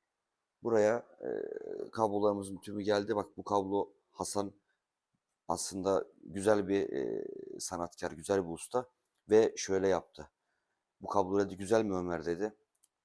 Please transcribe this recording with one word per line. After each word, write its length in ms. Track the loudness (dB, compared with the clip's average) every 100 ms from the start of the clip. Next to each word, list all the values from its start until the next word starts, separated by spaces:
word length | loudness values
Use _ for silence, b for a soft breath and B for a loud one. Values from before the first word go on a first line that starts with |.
| _ _ _ _ _ _
Buraya, 420 | 2 4 4 2 -4 -10
e, 80 | -6 -6 -6 -10 -10 -10 -8
kablolarımızın 680 | 0 2 4 2 2 -4 -10
tümü 240 | -8 -4
geldi. 340 | 2 2 2 -2
Bak 220 | -4 -10
bu 60 |
kablo 460 | 0 0 2 0 -2 _ _
Hasan 420 | -8 -4 -2 -4 -10 _ _ _ _ _ _ _ _ -6
aslında 580 | -4 -4 -2 2 2 0 _
güzel 440 | -12 0 2 2 2
bir, 220 | 0 0
e, 320 | -2 -4 -4 -6 -10 -12 -12
sanatkar, 520 | -8 -6 -6 -6 -8
güzel 340 | -6 0 0 0
bir 80 |
usta 320 | -8 -4 -4 -4 _ _ _ 4
ve 240 | 6 6 0
şöyle 300 | 0 2 4
yaptı. 420 | 2 -2 -16 -20 _ _ _ _ _ _ _
"Bu 60 | -2
kablo," 320 | 0 2 2
dedi, 180 | 0 -4
"güzel 260 | 2 2
mi 120 | 2 -2
Ömer?" 300 | -2 -4 -4
dedi. 280 | -4 -4 -6 _ _ _ _